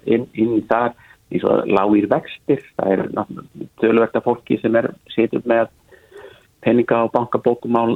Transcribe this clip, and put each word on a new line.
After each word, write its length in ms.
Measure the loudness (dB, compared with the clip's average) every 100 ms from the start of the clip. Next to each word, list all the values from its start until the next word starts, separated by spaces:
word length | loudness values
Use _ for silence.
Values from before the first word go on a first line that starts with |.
inn, 240 | -2 -2 -2
inn 260 | -2 0 0
í 60 | 0
það, 320 | 0 -2 -6 -18 _ _
eins 160 | -2 0
og 240 | 0 2
lágir 380 | 2 4 2 2
vextir, 540 | -2 -4 -8 -2 -2 -4
það 200 | -4 0
er 140 | 0 -2
náttúrulega 600 | -6 -8 -12 -18 -18 -18 -2
töluvert 420 | 2 2 2 0
af 80 | -2
fólki 320 | -4 -2 -2
sem 160 | 0 0
er, 160 | -2 -6 -6
situr 360 | -2 -2 -2 0
með 260 | 0 -2 _ _ -20 _ -20 -20 -20 _ _
peninga 320 | 0 2 2 0
á 100 | 0
bankabókum 680 | -2 -2 -2 0 0 0 0
á, 80 | 0